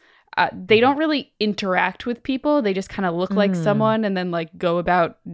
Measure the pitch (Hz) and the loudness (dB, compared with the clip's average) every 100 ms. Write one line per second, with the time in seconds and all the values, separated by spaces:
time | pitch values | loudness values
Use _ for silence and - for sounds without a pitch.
0 | _ _ _ - 170 185 185 220 254 285 | _ _ _ -2 -2 -2 2 4 4 2
1 | 311 285 - - 214 196 196 180 180 - | 0 -2 -4 -2 -2 -2 -2 0 0 -4
2 | 240 240 - 262 294 294 208 190 190 - | -8 -6 -4 -2 0 0 0 -2 -6 -4
3 | 185 165 185 202 202 180 165 208 220 220 | -4 -2 0 2 2 0 0 2 2 0
4 | 214 185 180 170 165 175 175 175 175 180 | 0 -2 -4 -4 -6 -4 -2 0 2 2
5 | 165 - 175 | 2 -4 -16